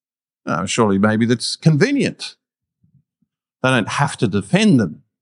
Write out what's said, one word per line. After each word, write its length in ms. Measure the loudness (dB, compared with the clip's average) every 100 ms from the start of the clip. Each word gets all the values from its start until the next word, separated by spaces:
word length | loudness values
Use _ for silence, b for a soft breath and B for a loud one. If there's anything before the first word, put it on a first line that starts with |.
| _ _ _ _ -8
Oh, 180 | -6
surely 340 | -4 0 2 2
maybe 280 | 2 0 0
that's 300 | -2 -4 -2
convenient. 800 | 0 2 2 0 -2 -4 -16 -20 _ _ _ _ _ _ _ _ _ _ _ _
They 60 | 0
don't 200 | 0 0
have 280 | -2 -4 -2
to 100 | -2
defend 500 | -2 -2 0 4 2
them, 240 | 0 -6 _ _